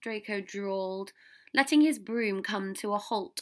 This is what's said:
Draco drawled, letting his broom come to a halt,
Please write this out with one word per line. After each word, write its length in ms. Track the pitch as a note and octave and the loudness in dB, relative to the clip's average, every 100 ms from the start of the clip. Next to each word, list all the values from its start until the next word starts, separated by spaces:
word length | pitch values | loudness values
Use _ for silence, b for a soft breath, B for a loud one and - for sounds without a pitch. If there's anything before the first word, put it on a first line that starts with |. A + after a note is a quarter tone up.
Draco 400 | A3+ A3 G#3+ G#3 | -8 -8 -4 -6
drawled, 720 | F#3+ G3 G3 G3 F#3+ F#3+ G3 - B B B | -6 -6 -4 -2 -2 -6 -8 -14 B B B
letting 280 | B3+ C#4 D4+ | 0 4 6
his 180 | D#4 A#3 | 6 4
broom 440 | G3+ A#3 A3 G3 | -2 0 0 0
come 320 | G3 G#3 F#3+ | -2 -4 -4
to 180 | F#3+ G#3 | -4 -2
a 60 | G#3 | -2
halt, 420 | - G#3+ F#3 - | -2 -4 -4 -10